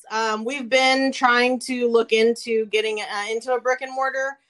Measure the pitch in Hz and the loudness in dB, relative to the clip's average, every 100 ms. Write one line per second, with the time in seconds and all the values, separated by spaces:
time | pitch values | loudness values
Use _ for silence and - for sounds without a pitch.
0 | - 220 226 214 220 277 233 262 262 262 | -8 -2 -2 -2 -4 -6 0 4 4 4
1 | 269 262 254 240 247 254 254 254 240 233 | 0 2 2 4 2 0 -4 -2 2 2
2 | 226 220 226 233 240 220 214 214 220 214 | 2 2 2 0 -2 -2 0 -2 -2 -4
3 | 208 208 208 226 254 247 247 254 262 262 | -6 -6 -4 -6 -2 -2 0 -2 -4 -4
4 | 262 262 269 269 | -2 -2 -6 -8